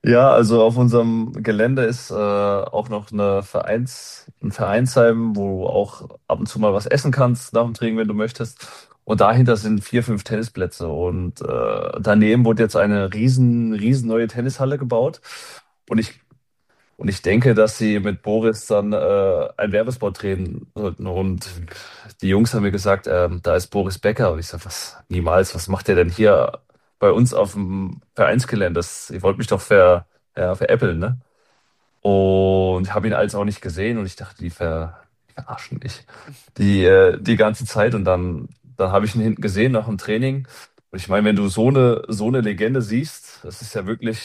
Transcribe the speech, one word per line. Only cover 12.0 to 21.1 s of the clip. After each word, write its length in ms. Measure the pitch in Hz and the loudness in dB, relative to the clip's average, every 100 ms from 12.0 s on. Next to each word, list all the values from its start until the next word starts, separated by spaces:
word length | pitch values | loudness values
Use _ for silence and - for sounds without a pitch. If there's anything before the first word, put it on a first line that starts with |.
| 110 107 107 120 | 2 4 6 4
wurde 180 | 117 110 | 4 4
jetzt 140 | 110 - | 2 2
eine 380 | 104 101 95 | 2 0 -2
riesen, 580 | 104 123 127 123 117 113 | 0 2 4 4 2 0
riesen 340 | 107 110 135 117 | -2 0 0 0
neue 220 | 113 113 | 0 -2
Tennishalle 500 | 120 123 131 131 143 | -4 -6 -4 -4 -2
gebaut. 440 | 131 117 135 - - - - - _ _ _ | -2 0 0 -4 -20 -20 -20 -20 _ _ _
Und 100 | 110 | -2
ich, 220 | 107 - _ _ _ _ _ _ _ _ | -2 -10 _ _ _ _ _ _ _ _
und 120 | 98 | -6
ich 140 | 95 | -4
denke, 320 | 87 107 123 | 0 2 4
dass 220 | 107 107 - | 4 2 2
sie 220 | 110 104 | -2 0
mit 240 | 98 95 | -2 -6
Boris 440 | - 107 113 110 - | -2 0 0 -2 -2
dann, 260 | 104 104 | -2 0
äh, 560 | 104 78 101 98 85 65 - | -2 0 2 2 0 -4 -4
einen 160 | 104 | -2
Werbespot 500 | 104 113 123 101 92 | 0 -2 -4 -6 -6
drehen 460 | 98 92 90 80 - - | -6 -4 -6 -10 -14 -8
sollten. 320 | 101 85 | -8 -8
Und 400 | 95 | -8